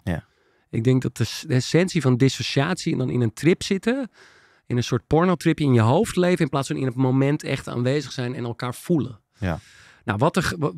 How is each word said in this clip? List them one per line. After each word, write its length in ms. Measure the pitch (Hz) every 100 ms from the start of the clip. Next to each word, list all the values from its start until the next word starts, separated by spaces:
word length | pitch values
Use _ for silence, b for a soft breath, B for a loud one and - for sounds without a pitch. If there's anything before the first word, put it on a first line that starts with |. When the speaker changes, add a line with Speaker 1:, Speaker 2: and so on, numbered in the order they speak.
Speaker 1:
Ja. 200 | - 82 - _ _ _ _
Speaker 2:
Ik 140 | 117
denk 180 | 120 127
dat 140 | 127 -
de 80 |
s-, 200 | 113 - 160
de 80 |
essentie 460 | 127 - 160 185 170
van 160 | 131 123
dissociatie 760 | 131 - - 135 156 185 165
en 60 | 135
dan 120 | 127
in 100 | 123
een 120 | 113
trip 300 | - 147 190
zitten, 480 | - 190 226 269 240 b b b b b -
in 100 | 120
een 60 |
soort 220 | - 123 -
pornotripje 580 | 151 185 175 165 156
in 80 | 143
je 60 | 120
hoofd 360 | 110 160 220 180
leven, 280 | 180 180
in 40 | 151
plaats 160 | 143 135
van 80 | 151
in 100 | 131
het 80 |
moment 480 | 120 131 135 139 151
echt 260 | 143 139 -
aanwezig 440 | 120 123 151 127
zijn 220 | - 123
en 100 | 127
elkaar 300 | 120 113 123
voelen. 460 | - - 160 127 110 _ _
Speaker 1:
Ja. 200 | 95 80 B B B B
Speaker 2:
Nou, 140 | - 104
wat 180 | 143 185
er 60 |
ge-, 140 | - 175
wa-, 140 | 139